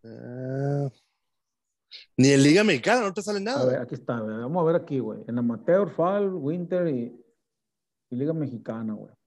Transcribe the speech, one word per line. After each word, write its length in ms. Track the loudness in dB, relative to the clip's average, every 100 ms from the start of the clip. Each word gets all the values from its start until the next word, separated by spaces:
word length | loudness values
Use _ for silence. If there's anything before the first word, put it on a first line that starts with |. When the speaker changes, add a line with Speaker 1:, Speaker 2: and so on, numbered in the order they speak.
Speaker 1:
Eh... 840 | -18 -16 -14 -10 -6 -4 -2 -2 -4 _ _ _ _ _ _ _ _ _ _ -20 -8 4
ni 120 | 6
en 140 | 8
Liga 200 | 8 6
Mexicana, 380 | 6 2 4 2
no 120 | 2
te 80 | -4
sale 180 | -4 -4
nada. 220 | -2 0
Speaker 2:
A 40 | 0
ver, 140 | 0
aquí 140 | -6 -10
está, 240 | -6 -6
güey. 160 | -4 -6
Vamos 240 | -4 0
a 40 | 2
ver 40 | 0
aquí, 180 | 0 -4
güey. 240 | -4 -8 -6
En 100 | -2
amateur, 520 | -2 -2 2 2 2
fall, 380 | 0 0 2 -2
winter 540 | -2 -4 -4 -2 -2 0
y, 260 | -2 -4 -10 _ _ _ _ _ _ _ _ _
y 60 | -4
Liga 180 | -2
Mexicana, 600 | -2 -4 -8 -10 -8 -8
güey. 200 | -8 -12 _